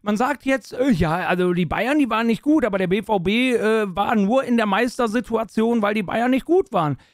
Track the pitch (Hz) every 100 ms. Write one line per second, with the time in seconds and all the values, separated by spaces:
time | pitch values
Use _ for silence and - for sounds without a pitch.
0 | 208 214 262 277 262 269 - 427 277 170
1 | 165 170 170 180 180 175 165 160 226 302
2 | 254 220 233 214 294 311 220 190 185 202
3 | 196 202 170 226 254 233 208 220 208 175
4 | 208 226 196 262 254 233 208 196 233 -
5 | 233 233 - 220 220 - 226 233 202 208
6 | 185 220 247 262 - 359 392 202 151 135
7 | _